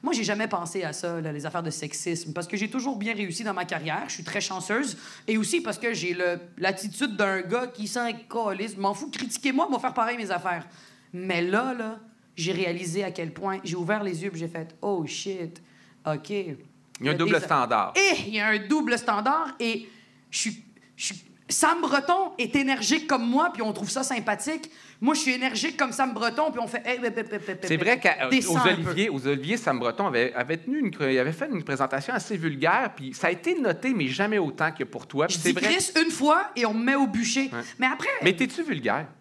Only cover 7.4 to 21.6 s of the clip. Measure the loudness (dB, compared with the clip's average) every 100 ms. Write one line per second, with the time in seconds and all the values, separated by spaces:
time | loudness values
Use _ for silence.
7.4 | 0 -2 -2 -8 -6 -2 -2 -6 -6 -4
8.4 | -2 -2 -6 0 -2 0 -8 -8 -6 -2
9.4 | 0 2 2 2 0 0 0 0 -2 -2
10.4 | -2 -4 -6 -20 -20 -20 _ -8 -2 0
11.4 | 2 2 0 -4 -6 -8 -16 _ _ -6
12.4 | -2 0 0 -2 -2 -2 -4 -4 -8 -4
13.4 | -4 -4 -4 -4 0 0 -2 -4 -6 -6
14.4 | -8 -8 -12 -6 -2 -2 -2 -6 -6 -6
15.4 | -8 -12 -20 -20 -20 _ -4 -4 -4 -4
16.4 | -4 -10 -16 _ _ -4 -2 2 4 4
17.4 | 4 2 4 4 4 4 4 2 0 0
18.4 | 2 2 2 0 2 0 2 2 2 0
19.4 | -2 -2 -2 -2 -8 -20 -20 -20 _ -4
20.4 | -4 -6 -18 -20 _ -8 -8 -8 -18 -20
21.4 | -4 4